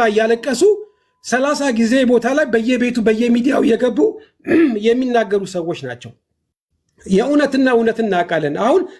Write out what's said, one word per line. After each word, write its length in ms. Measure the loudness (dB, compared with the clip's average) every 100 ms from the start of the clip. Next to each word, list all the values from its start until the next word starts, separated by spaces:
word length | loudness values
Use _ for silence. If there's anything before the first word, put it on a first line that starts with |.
| 2
እያለቀሱ 540 | 2 0 0 -2 2 2 2 -4 _ _ _ -4
ሠላሳ 360 | -2 0 -2 -2
ጊዜ 200 | 0 2 2
ቦታ 220 | 2 2 2
ላይ 140 | -2 0
በየቤቱ 520 | 0 0 0 0 0
በየሚዲያው 600 | 0 0 0 0 0 0
እየገቡ 360 | 0 0 0 0 -2 -2 -16 _ 0
<clears throat> 60 | 2 2 2
የሚናገሩ 600 | 0 0 0 -2 0 -2 -4
ሰዎች 320 | -8 -6 -8
ናቸው። 300 | -10 -12 -16 -20 _ _ _ _ _ _ _ _ -2
የእውነትና 640 | 0 2 0 0 0 2
እውነት 260 | 2 0 -2
እናውቃለን። 560 | -2 -2 -2 -2 -2 -2
አሁን 240 | 0 0 -2